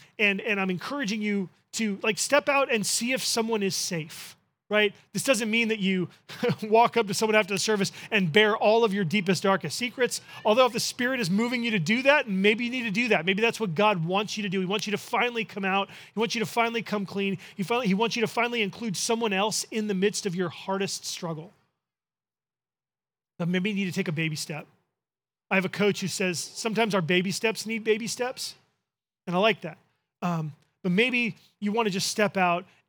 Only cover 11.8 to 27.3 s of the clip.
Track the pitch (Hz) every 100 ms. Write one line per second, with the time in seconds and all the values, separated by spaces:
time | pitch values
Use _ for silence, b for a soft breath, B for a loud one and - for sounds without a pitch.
11.8 | 156 233 269 294 262 190 202 220 240 254
12.8 | 233 190 240 190 165 190 226 220 220 156
13.8 | 208 190 160 185 220 208 202 190 180 208
14.8 | - 202 - 233 240 233 220 208 196 196
15.8 | 196 B B - 226 233 196 240 226 233
16.8 | - 214 196 196 196 196 B - 185 240
17.8 | 233 196 233 240 220 - 240 240 202 -
18.8 | 226 165 - 226 226 190 214 - - 220
19.8 | 214 190 202 202 208 175 180 - - 190
20.8 | 190 - - - 175 156 151 _ _ _
21.8 | _ _ _ _ _ _ _ _ _ _
22.8 | _ _ _ _ _ - 170 185 190 196
23.8 | 190 190 190 156 160 151 - 151 - _
24.8 | _ _ _ _ _ _ - 190 185 -
25.8 | 202 190 190 - 185 165 - - 226 208
26.8 | 226 190 156 185 185